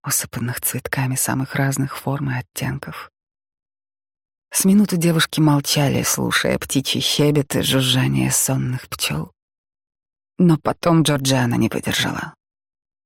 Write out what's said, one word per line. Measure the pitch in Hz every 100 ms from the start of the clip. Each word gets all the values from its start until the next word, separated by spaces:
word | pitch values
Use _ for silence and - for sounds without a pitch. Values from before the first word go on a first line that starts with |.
усыпанных | - - - - 120 123
цветками | - 127 - - 131
самых | 131 - 127 131
разных | - 135 131 135 -
форм | - 139 139
и |
оттенков. | 127 - - 131 135 - - - _ _ _ _ _ _ _ _ _ _ _ _ _ _
С | - 190
минуту | 202 208 180
девушки | 170 165 - -
молчали, | 156 143 - - 143 123
слушая | 117 - 123 - - -
птичий | - 139 - 127
щебет | - - 147 147 135 -
и |
жужжание | 147 135 127 127 131 135 131
сонных | 131 - 135 131 127 -
пчел. | - - 147 160 _ _ _ _ _ _ _ _ _ _ -
Но | 180 156
потом | - - 175 165
Джорджиана | 147 143 135 131 123
не | 120 113
выдержала. | - - - - - 160 - _ _ _ _ _ _